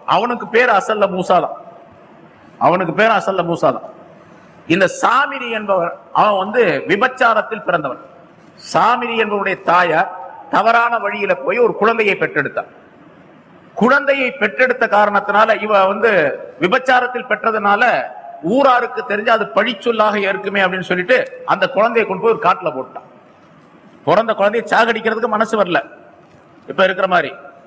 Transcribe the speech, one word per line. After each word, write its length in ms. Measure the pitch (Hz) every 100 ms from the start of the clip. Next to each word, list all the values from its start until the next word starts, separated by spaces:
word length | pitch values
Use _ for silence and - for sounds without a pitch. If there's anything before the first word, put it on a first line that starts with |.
| -
அவனுக்கு 400 | 165 240 240 208
பேர் 240 | 233 247
அசல்ல 340 | 196 190 214 196
மூசா 260 | 185 175 180
தான். 160 | 147 - - - - - - - - - - -
அவனுக்கு 340 | 131 180 175
பேர் 180 | 160 220
அசல்ல 320 | 202 196 190 170
மூசா 180 | 170 151 117
தான். 100 | - - - - - - - - -
இந்த 200 | 175 180 -
சாமிரி 500 | 196 247 285 277 240
என்பவன், 420 | 226 202 190 170 - -
அவன் 260 | 151 156 185
வந்து 460 | 196 247 196 139 -
விபச்சாரத்தில் 800 | 202 254 - 240 214 - 214
பிறந்தவன். 380 | - 170 139 117 - - - - - - -
சாமிரி 420 | 220 214 247 233 226
என்பவனுடைய 400 | 214 202 196 180
தாயார் 480 | - 175 175 156 190 - - - -
தவறான 480 | 226 220 233 240 233
வழியில 360 | 208 208 196
போய் 240 | 175 170 226
ஒரு 180 | 226 160
குழந்தையை 400 | 214 226 208 196
பெற்றெடுத்தார். 540 | 156 151 135 - - - - - - - - - _ - -
குழந்தையை 560 | - 226 277 277 277 247
பெற்றெடுத்த 540 | - 208 208 254 240 233
காரணத்தினால, 760 | 202 208 202 - 202 220 208
இவ 240 | 208 202 190
வந்து 240 | 208 220 190 143 - - -
விபச்சாரத்தில் 680 | 180 254 254 254 247 247 240
பெற்றதுனால 800 | 214 226 214 202 202 240 156 117 - - -
ஊராருக்கு 560 | 160 254 269 240 233 226 -
தெரிஞ்சு 200 | 208 233
அது 160 | 220
பழிச்சொல்லாக 680 | 202 190 226 240 240 226 214
இருக்குமே 460 | 208 196 190 196 202
அப்படின்னு 300 | 185 185 175
சொல்லிட்டு 520 | 180 180 247 - -
அந்த 240 | - 180 185
குழந்தையை 360 | 190 226 233 196
கொண்டு 160 | 185
போய் 100 | 220
ஒரு 100 | 208
காட்டுல 280 | 170 190 165
போட்டான். 340 | 131 123 - - - - _ - - - - - -
பிறந்த 300 | 143 185 226
குழந்தையை 300 | 202 202 226 -
சாகடிக்கிறதுக்கு 580 | 190 226 220 220 208 233
மனசு 340 | 214 214 214
வரல, 180 | 180 147 - - - - - - _ - -
இப்ப 180 | 175
இருக்கிற 240 | 190 185 190
மாதிரி. 240 | 175 139 - - -